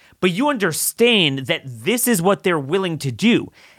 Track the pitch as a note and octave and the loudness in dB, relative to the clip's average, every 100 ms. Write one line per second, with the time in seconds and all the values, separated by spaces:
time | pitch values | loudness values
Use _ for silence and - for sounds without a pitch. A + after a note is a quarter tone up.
0 | _ - F#3 F3 D4 C4 F#3 D3+ - - | _ -2 -2 0 0 0 -2 -2 -6 2
1 | A#3 A3 D#3 C3+ C3 D#3+ C3 A#2 B2 A#3 | 2 4 2 0 -4 -6 -6 -8 -2 0
2 | A#3+ G#3 F3 G3 F#3+ E3 C3+ F#3+ F#3+ D#3 | 2 2 2 0 0 -2 -2 -2 -2 -4
3 | C3+ A2 G#3+ F#3 - _ - | -6 0 2 2 0 _ -20